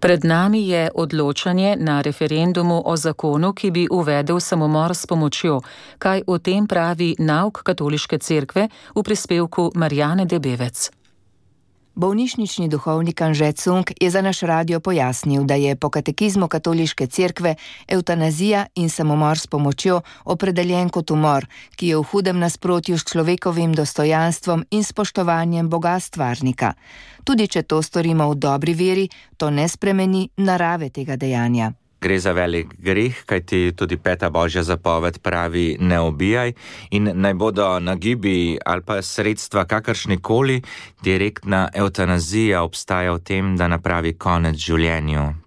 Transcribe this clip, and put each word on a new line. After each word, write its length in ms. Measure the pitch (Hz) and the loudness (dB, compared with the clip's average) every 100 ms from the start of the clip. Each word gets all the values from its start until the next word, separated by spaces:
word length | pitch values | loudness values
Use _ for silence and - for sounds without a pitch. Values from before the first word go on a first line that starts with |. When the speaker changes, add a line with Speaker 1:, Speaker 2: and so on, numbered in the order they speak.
Speaker 1:
Pred 240 | 180 175 | 0 0
nami 440 | 165 165 185 214 196 | 2 2 2 2 0
je 220 | 175 165 | 0 -2
odločanje 800 | - 165 160 143 143 - 180 196 202 | -2 -4 -2 -2 -2 -2 2 2 2
na 220 | 160 143 | 0 0
referendumu 800 | 143 147 156 156 170 175 175 170 | -2 -2 -2 2 2 2 2 2
o 120 | - 165 | 0 -2
zakonu, 560 | 156 151 156 147 180 | -2 -2 -2 0 0
ki 180 | 196 202 | 0 -2
bi 160 | 175 175 | 0 0
uvedel 500 | 180 156 143 147 175 | 0 0 0 0 -2
samomor 520 | 175 180 151 151 165 | 0 0 2 2 0
s 120 | 180 - | -2 -2
pomočjo. 540 | 165 151 - 170 139 - - - - | 0 0 0 0 -2 -4 -20 -20 -4
Kaj 280 | 196 190 - | 0 0 0
o 120 | 175 | -2
tem 280 | 175 190 208 | 0 0 2
pravi 480 | 180 170 170 175 160 | 2 0 0 -2 0
nauk 440 | 160 151 202 214 | 2 2 0 -2
Katoliške 560 | - 180 147 147 - 156 | -2 -2 0 -2 -2 -4
cerkve 500 | - 156 135 - 220 - - - | 0 0 0 0 -2 -4 -8 -4
v 60 | |
prispevku 680 | 202 202 - 175 170 - 170 | -2 -2 0 0 0 0 -2
Marjane 520 | 175 160 147 147 180 185 | 0 0 2 2 2 0
Debevec? 640 | 170 135 123 123 - - _ _ _ _ _ _ _ _ _ _ | 0 -2 -2 -4 -4 -8 _ _ _ _ _ _ _ _ _ _
Speaker 2:
Bolnišnični 720 | - 180 208 247 - 208 - 170 | -2 0 0 -2 -2 -6 -2 -2
duhovnik 520 | 147 165 160 165 165 | -2 -2 0 -2 0
Anže 300 | 165 151 151 | 0 2 2
Cunk 400 | 151 - 185 180 - | 0 0 0 0 0
je 100 | 185 | 2
za 80 | 185 | 2
naš 180 | 190 185 | 0 -2
radio 400 | 170 165 165 170 | 0 0 0 -2
pojasnil, 640 | 175 175 127 127 - 139 | 0 0 0 -2 0 2
da 100 | 139 | 2
je 220 | 139 143 139 | 2 2 0
po 140 | 151 | -2
katekizmu 580 | 147 147 151 208 196 175 | -2 -4 0 0 2 0
Katoliške 580 | 160 170 165 160 - 131 | 0 0 0 0 -2 -4
cerkve 480 | - 185 170 175 156 - - - | 0 0 0 -2 -2 -8 -20 -2
evtanazija 800 | 190 180 170 160 151 196 208 202 | -2 0 2 2 2 2 2 0
in 160 | - 165 | -2 -2
samomor 480 | - 156 151 151 156 | 0 0 2 2 0
s 80 | - | -2
pomočjo 540 | 151 143 139 190 180 - - | 0 0 0 2 0 -2 -18
opredeljen 680 | - 180 190 175 175 180 180 | -6 -2 0 0 0 0 0
kot 200 | 175 160 | -2 0
umor, 360 | 156 156 139 139 - - - | 2 4 2 -2 -14 -20 -6
ki 100 | - | 0
je 100 | 156 | 0
v 60 | |
hudem 360 | 147 202 185 180 | 0 0 0 0
nasprotju 600 | 170 - 180 175 165 170 | 0 -2 0 0 0 -2
s 60 | |
človekovim 680 | - - 160 180 - 170 165 | -2 -2 0 0 0 0 0
dostojanstvom 880 | 160 147 - 151 156 165 165 - 165 - | 2 0 0 2 2 2 -2 -2 -2 0
in 140 | 214 | -2
spoštovanjem 840 | 208 - 208 - 175 165 170 170 165 | -2 -2 -4 0 0 2 0 0 0
Boga 300 | 165 170 180 | 0 0 -2
stvarnika. 720 | - - 131 120 131 127 117 - - - - - | -4 -4 -4 -2 -2 0 -2 -4 -14 -20 -20 -12
Tudi 220 | - 262 208 | 0 2 2
če 160 | - | 0
to 200 | 151 156 | 0 0
storimo 440 | 156 180 165 165 147 | 0 0 2 2 2
v 40 | |
dobri 400 | 147 143 139 160 | 2 0 0 0
veri, 340 | 165 185 185 190 - - - | 2 2 2 -2 -6 -20 -4
to 140 | 156 | -2
ne 180 | 147 156 | 0 0
spremeni 600 | - 202 196 190 190 190 - | 0 0 2 2 2 -2 0
narave 540 | 196 180 170 170 147 | 2 2 0 0 -6
tega 260 | 127 135 135 | -8 -6 -4
dejanja. 560 | 135 123 120 120 113 - _ _ | -2 0 2 2 0 -4 _ _
Speaker 3:
Gre 140 | 90 95 | 0 0
za 140 | 95 90 | 2 0
velik 380 | 90 85 78 - | 0 0 -4 -6
greh, 320 | 87 95 117 123 | -2 0 0 -2
kajti 480 | - 98 85 92 90 | -4 -4 0 0 0
tudi 240 | 87 90 87 | 0 -4 -2
peta 320 | - 90 87 | -2 0 0
božja 320 | 80 85 85 | 0 0 0
zapoved 560 | 82 85 87 82 85 85 | -2 0 0 0 0 -4
pravi: 520 | - 87 85 85 85 - | -4 -2 -2 0 0 0
"Ne 200 | 90 87 | 2 2
ubijaj." 520 | 82 73 92 117 123 120 - - - | 2 0 0 2 0 -4 -16 -20 -4
In 180 | 104 104 | 0 0
naj 200 | 90 98 | 2 2
bodo 460 | 95 107 101 101 90 | 2 0 2 2 2
nagibi 800 | 87 92 107 120 98 92 87 80 - | -2 -2 -2 0 0 2 0 -2 -2
ali 160 | 90 | -4
pa 200 | 90 104 | -2 -6
sredstva 600 | 90 - 107 110 - 101 | -4 -4 -2 -2 -2 -2
kakršnikoli, 1000 | 87 110 107 110 - 92 - 113 135 131 127 - - _ | 0 -2 -2 -4 -2 -4 0 2 2 0 -4 -16 -20 _
direktna 640 | - 92 101 - 98 95 92 | 0 2 0 -4 -2 0 0
evtanazija 920 | - 101 87 90 90 80 104 113 92 | 0 -2 0 0 2 0 0 2 2
obstaja 500 | 85 - - 92 90 | 0 -4 -4 -2 0
v 60 | 85 | -2
tem, 380 | 87 98 95 92 | -2 -2 0 0
da 120 | 87 | 2
napravi 440 | 85 82 87 82 82 | 0 0 -2 -2 -2
konec 380 | - 87 82 78 | 0 2 2 0
življenju 800 | - 82 82 82 76 76 73 76 | 0 0 2 0 -2 -2 -2 -4